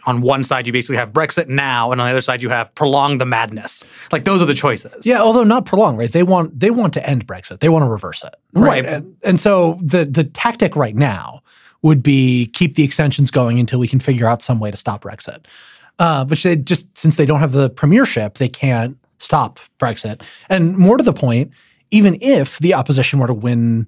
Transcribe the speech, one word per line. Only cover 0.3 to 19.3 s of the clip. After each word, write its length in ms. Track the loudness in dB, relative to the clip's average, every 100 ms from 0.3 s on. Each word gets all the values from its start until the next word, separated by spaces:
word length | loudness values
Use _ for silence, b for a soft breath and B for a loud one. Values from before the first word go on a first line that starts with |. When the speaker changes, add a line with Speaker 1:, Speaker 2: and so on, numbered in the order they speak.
| 0
Speaker 1:
side 220 | 0 -4 -4
you 60 |
basically 240 | -4 -4 -4
have 180 | -4
Brexit 340 | -2 -2 -2 -4
now, 440 | -2 -2 -2 -2
and 80 | -2
on 80 | -2
the 20 |
other 100 | -2
side 220 | -2 -4
you 80 | -4
have 240 | -4 -4
prolong 420 | -4 0 2 2 0
the 80 |
madness? 600 | -2 -2 -4 -8 -8 -8 -10 B B
Like, 120 | -4
those 180 | 0 2
are 20 |
the 80 | 2
choices. 540 | 0 -2 -2 -6 -6 0
Speaker 2:
Yeah, 160 | 2
although 220 | 4 4
not 200 | 4 2
prolong, 320 | 2 2 2 2
right? 160 | -2
They 100 | 0
want, 380 | 2 2 0 -2
they 100 | 0
want 220 | 0 0
to 140 | -2 -2
end 180 | -4 -4
Brexit. 340 | -12 -14 -2
They 100 | 2
want 140 | 4
to 40 | 2
reverse 340 | -2 -8 -14
it. 120 | -16 -20 _
Speaker 1:
Right. 320 | 2 2 2
Speaker 2:
And, 320 | -2 -6 -10 -8
and 180 | -2 0
so 380 | 2 2 2 -2
the, 240 | -2 0
the 200 | 0 -2
tactic 520 | -2 -2 -4 -2 -2 0
right 200 | -2 0
now 460 | 0 -2 -10 -18 _ b b b
would 220 | 2 4
be 460 | 4 2 2 0 -2
keep 260 | -2 -2
the 100 | 0
extensions 460 | 0 0 0 0 0
going 280 | 0 0 0
until 200 | 0 -2
we 100 | 0
can 120 | -2
figure 260 | 0 0 0
out 160 | 0
some 160 | -2 -4
way 120 | -4
to 60 | -8
stop 280 | -8 -10
Brexit. 420 | -10 -14 -14 -14 _ B B B B -2
Uh, 280 | 0 0 -2
which 160 | 0
they 140 | 0 0
just, 420 | 0 -4 -4 -2
since 180 | 0 2
they 80 |
don't 160 | 2 2
have 120 | 2
the 180 | 2 0
premiership, 640 | 0 2 4 2 0 -6 -4
they 120 | -4
can't 500 | -2 -2 0 -2 -8 _ _
stop 400 | -2